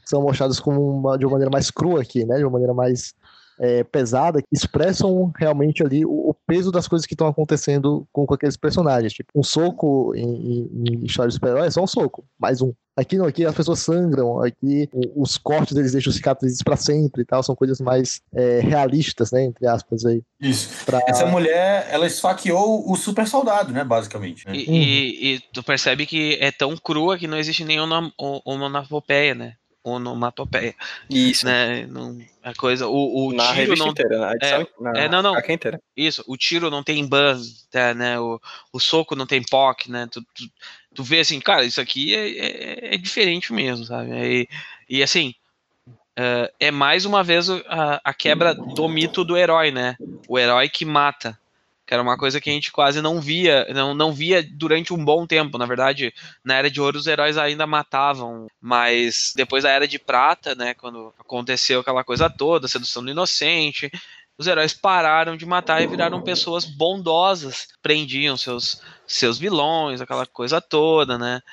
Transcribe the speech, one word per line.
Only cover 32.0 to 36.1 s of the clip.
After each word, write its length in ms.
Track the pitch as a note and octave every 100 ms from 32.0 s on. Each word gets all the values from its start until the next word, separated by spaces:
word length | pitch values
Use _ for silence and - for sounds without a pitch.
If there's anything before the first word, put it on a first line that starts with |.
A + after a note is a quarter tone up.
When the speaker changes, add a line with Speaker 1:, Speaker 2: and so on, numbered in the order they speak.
| B2 A#2+ A#2 _
Speaker 3:
a 100 | B2
coisa, 340 | A#2 B2+ B2+ A#2+
o, 400 | C#3 C#3 C3+ C3+
o 60 |
Speaker 4:
Na 140 | B2 A#2+
Speaker 3:
tiro 80 | C3
Speaker 4:
revista 280 | C3+ E3+
Speaker 3:
não 80 | D#3
Speaker 4:
inteira, 280 | D3 A#2 A2+
na 140 | G2+
edição, 280 | A#2 C#3 C#3
Speaker 3:
é, 60 | E3+ -
Speaker 4:
na 200 | A#2+ A#2
Speaker 3:
é, 100 | D3+
não, 120 | F3+
não. 100 | G3+
Speaker 4:
H 80 | F#3
Q 120 | -
inteira. 280 | E3 A#2 D#3+ - -
Speaker 3:
Isso, 260 | D#3